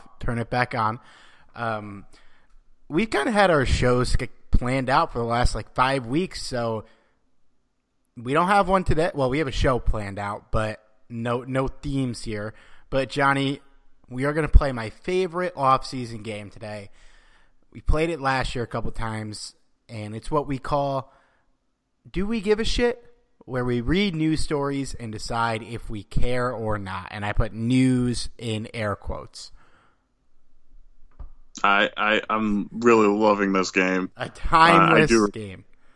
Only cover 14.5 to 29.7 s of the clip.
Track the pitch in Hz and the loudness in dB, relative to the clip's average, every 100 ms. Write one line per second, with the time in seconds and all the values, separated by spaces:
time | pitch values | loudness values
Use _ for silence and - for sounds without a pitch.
14.5 | - 143 123 110 - - 185 185 170 180 | 6 6 -4 -8 -10 -4 -2 -2 -4 -6
15.5 | - 135 131 - 131 117 113 107 104 101 | 0 2 2 0 -8 -10 -10 -12 -12 -14
16.5 | - 107 104 101 - - - _ _ _ | -14 -12 -12 -14 -20 -20 -20 _ _ _
17.5 | _ _ - - 156 170 156 135 131 123 | _ _ -4 0 2 0 -2 0 0 -2
18.5 | 127 113 123 113 113 113 110 107 104 - | -4 -6 -4 -4 -4 -4 -6 -8 -10 -16
19.5 | - _ _ - 113 104 110 - 156 143 | -20 _ _ -16 -12 -10 -10 -4 -2 -2
20.5 | 135 - 147 139 135 - _ _ _ _ | -6 -2 -2 0 -4 -8 _ _ _ _
21.5 | _ _ _ _ _ 120 175 202 233 190 | _ _ _ _ _ -10 -6 -4 -2 0
22.5 | 214 220 - 240 240 - _ _ _ - | 0 0 2 0 -2 -12 _ _ _ -8
23.5 | 127 123 120 117 180 208 156 156 151 - | -4 -2 -2 0 0 0 0 0 0 -2
24.5 | 147 139 139 131 - 113 107 - 117 113 | -2 -2 -4 -6 -10 -10 -10 -6 -2 -2
25.5 | 110 117 113 - 107 - - 123 123 123 | -2 -8 -10 -8 -10 -2 4 4 4 -2
26.5 | 113 110 104 95 92 - 104 104 113 110 | -4 -4 -4 -4 -10 -10 -8 -2 0 0
27.5 | 104 117 127 131 127 123 117 - - 117 | -2 0 2 4 2 0 -2 -6 -8 -6
28.5 | 107 110 117 104 98 - 73 - - - | -6 -8 -6 -6 -6 -8 -10 -12 -18 -20
29.5 | - - | -20 -20